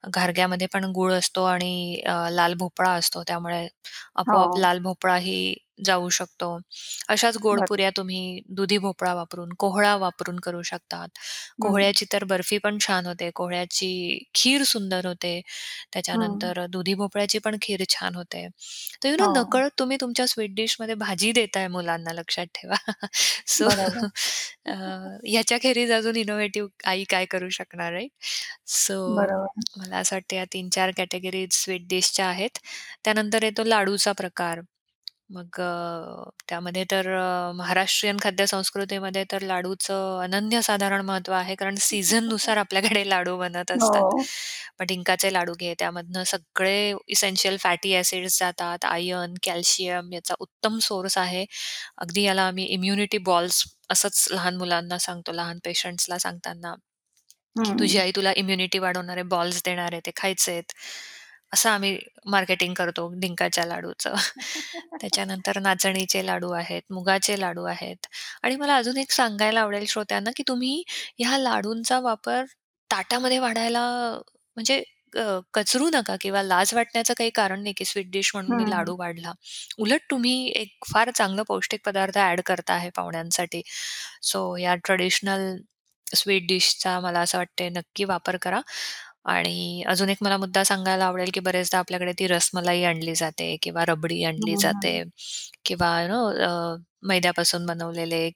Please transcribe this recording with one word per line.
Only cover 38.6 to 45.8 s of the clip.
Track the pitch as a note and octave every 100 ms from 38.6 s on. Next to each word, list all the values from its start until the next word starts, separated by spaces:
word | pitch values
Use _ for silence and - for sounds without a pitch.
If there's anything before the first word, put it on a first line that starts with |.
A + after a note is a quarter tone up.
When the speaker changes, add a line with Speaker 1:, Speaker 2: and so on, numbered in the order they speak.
| F#3+ G3+ G3 G3 G3 F#3+ G3
Speaker 1:
तर | G3
लाडूचं | F#3+ F#3 F3+ F#3+ - G3 F#3+ F#3
अनन्यसाधारण | F3+ G3 G#3+ A#3 A3 G#3 G3 G3
महत्त्व | F#3+ F#3+ F3+
आहे, | F#3+ F3+ F#3+
कारण | G3 G3
सीझननुसार | - G#3 F3+ A3+ A3+ G#3+ - G#3+
Speaker 2:
<laughs> | G3 F#3+
Speaker 1:
<laughs> | G#3 G#3+
आपल्याकडे | G3
लाडू | F#3 F3+ F3+
बनत | F3+ F3 F3+
असतात. | F#3 A3 G#3 F#3+
Speaker 2:
हो. | B3+ C4+ - - - - _
Speaker 1:
मग | F3+
डिंकाचे | F#3 F3+ F#3 G3
लाडू | F#3 F3 E3+
घे, | F3
त्यामधनं | E3+